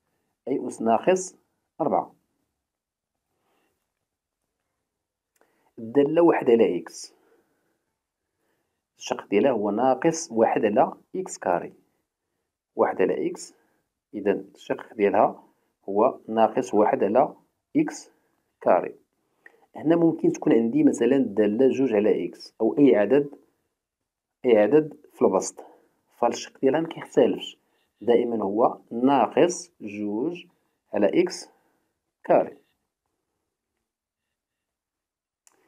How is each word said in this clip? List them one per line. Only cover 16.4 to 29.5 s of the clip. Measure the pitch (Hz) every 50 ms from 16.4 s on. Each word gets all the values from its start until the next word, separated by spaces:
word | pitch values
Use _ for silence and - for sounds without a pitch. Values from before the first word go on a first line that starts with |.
| 110 113 - 135 127 - -
واحد | 104 104 - - - 110
على | 95 101 127 151 151 - - _ _ _ _ _ _ -
إكس | 139 165 - - - - - _ _ _ _ _ _ _ _ _ _
كاري. | - 123 95 87 90 - - - _ _ _ _ _ _ _ _ _ - _ _ _ _ _
هنا | - 117 151 170
ممكن | 170 170 165 - - - 165 -
تكون | - - 156 135
عندي | 113 - 117 127 151 147
مثلًا | 135 - - 120 120 139
الدالة | 139 123 104 98 110 104 101 104 117 135 127
جوج | 110 123 135 123 110
على | 101 104 104 90 92 87
إكس، | 87 - - - - _ -
أو | 110 110 - 147
أي | 143 131 110
عدد، | 104 104 101 127 143 143 143 - - _ _ _ _ _ _ _ _ _ _ _ _ _ _ _ _ _ _ _ _ -
أي | 127 113 104
عدد | 104 104 143 156 151 151 - - - _ _
في | - 127
البسط، | 104 95 92 - - - - - - - _ _ _ _ _ _ _ _ _
فالشق | 123 117 - - - - - -
ديالها | - 131 139 160
مكيختلفش، | 165 160 - - - - - - - - - - - - - _ _ _ _ _ _ _ _ _
دائمًا | 101 113 120 120 120 120 117 107 98
هو | 95 98 110 127 156 - - - _
ناقص | 123 117 123 135 143 131 110 - - 127 156 180